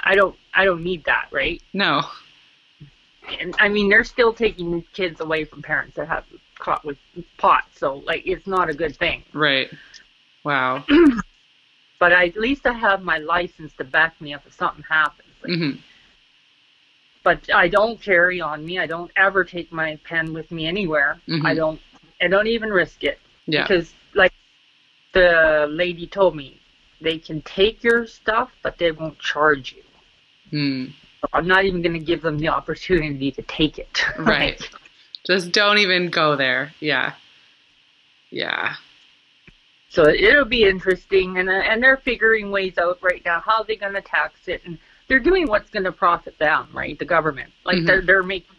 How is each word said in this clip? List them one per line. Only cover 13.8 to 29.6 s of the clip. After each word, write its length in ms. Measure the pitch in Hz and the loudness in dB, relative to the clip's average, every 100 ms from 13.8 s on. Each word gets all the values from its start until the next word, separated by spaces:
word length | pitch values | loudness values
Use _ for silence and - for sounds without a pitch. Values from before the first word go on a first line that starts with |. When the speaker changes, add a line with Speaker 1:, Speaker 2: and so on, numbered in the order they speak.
Speaker 1:
back 380 | 135 156 160 - | -4 0 0 -2
me 120 | 151 | -14
up 100 | 147 _ | -14 _
if 60 | |
something 320 | - 175 - 151 | -6 -6 -6 -4
happens. 400 | 160 151 - _ _ | 0 0 -4 _ _
Like, 80 | 160 | -6
Speaker 2:
Mm-hmm. 280 | 170 160 - - _ _ _ _ _ _ _ _ _ _ _ _ _ | -4 -2 -6 -14 _ _ _ _ _ _ _ _ _ _ _ _ _
Speaker 1:
but 300 | 190 170 - | 0 0 2
I 140 | 165 180 | 2 4
don't 340 | 202 220 220 | 4 2 -2
carry 380 | 208 175 180 180 | 0 2 2 0
on 260 | 156 151 156 | -6 -8 -8
me. 140 | 185 | -6
I 60 | 160 | -6
don't 240 | 165 175 - | -6 -6 0
ever 260 | 190 190 | 2 2
take 260 | 180 180 160 | -2 -4 -10
my 260 | 165 160 156 - | -6 -6 -8 -8
pen 280 | 165 160 | -6 -4
with 160 | 160 156 | -6 -10
me 160 | 170 160 | -8 -6
anywhere. 540 | 190 185 151 143 165 - | -4 -2 0 0 -2 -6
Speaker 2:
Mm-hmm. 180 | 165 151 | -2 0
Speaker 1:
I 80 | |
don't, 280 | 160 156 156 _ _ _ - | 0 -2 -4 _ _ _ -4
I 60 | 180 | 2
don't 200 | 190 220 | 2 2
even 220 | 233 220 | -2 0
risk 320 | 196 160 - | 0 0 -4
it. 160 | 147 - _ _ - | -6 -6 _ _ -4
Speaker 2:
Yeah. 160 | 147 | -2
Speaker 1:
Because, 300 | 131 185 160 _ _ 202 | 2 0 -2 _ _ 2
like 160 | 220 - _ _ _ _ _ _ _ | 2 2 _ _ _ _ _ _ _
the 540 | 190 180 170 160 156 147 | 4 6 6 4 4 0
lady 380 | 151 180 170 170 | -2 -4 -4 -8
told 280 | 202 185 156 | 2 2 2
me, 220 | 135 - _ _ _ _ | -12 -20 _ _ _ _
they 160 | 160 160 | -6 -6
can 240 | - 156 | -6 -10
take 420 | - - 202 220 | -8 0 0 0
your 240 | 233 233 226 | 0 0 0
stuff, 420 | - - 220 254 _ | -10 -4 -2 -2 _
but 140 | - - | -10 -2
they 140 | 170 | -2
won't 280 | 156 160 - | -2 -10 -10
charge 560 | - 147 151 143 | -6 2 2 2